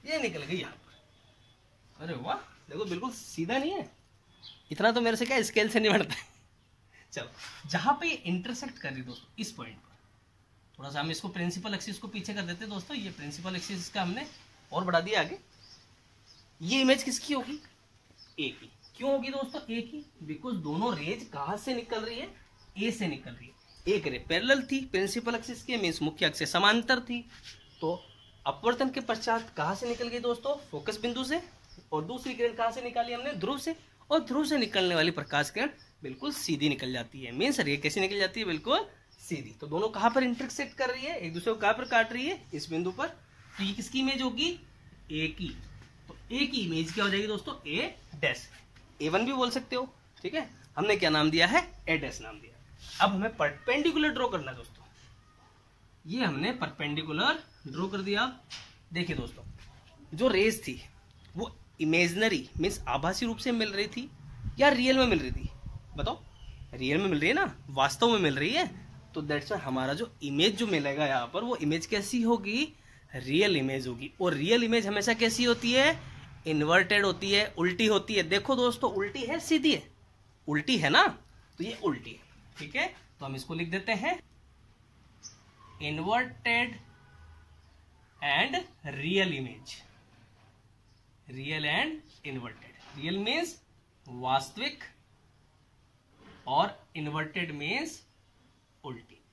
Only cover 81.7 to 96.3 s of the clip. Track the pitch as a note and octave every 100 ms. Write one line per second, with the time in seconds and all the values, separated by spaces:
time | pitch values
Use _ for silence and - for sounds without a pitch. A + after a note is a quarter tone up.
81.7 | A3 G3 B2 G#2 A2+ - - - - D3+
82.7 | C4 F4+ - - _ C#3 C3+ - E3 E3+
83.7 | F#3+ F#3+ G#3+ C#4 F4+ - - - - -
84.7 | _ - - - - - - - - -
85.7 | - D3 D3+ E3+ A#3 B3 - C#3+ C3+ A#2+
86.7 | A2 - - - - - - - - -
87.7 | - - _ _ _ C#3+ C#3+ A#3+ F4 F4+
88.7 | - D3+ C3+ D3+ F#3+ F#3 C#3 B2+ A2+ -
89.7 | - - - _ - - _ - _ _
90.7 | _ _ _ _ _ - C3 C#3 D#3 D3+
91.7 | E3 D4 D#4 - - D3 C3 A#2+ A2 -
92.7 | - - C#3+ D#3 F#3+ G#3+ D4 E4+ - _
93.7 | _ _ _ B2+ B2 B2+ C3+ - - C#4
94.7 | - - - _ _ _ _ _ _ _
95.7 | _ _ _ _ _ -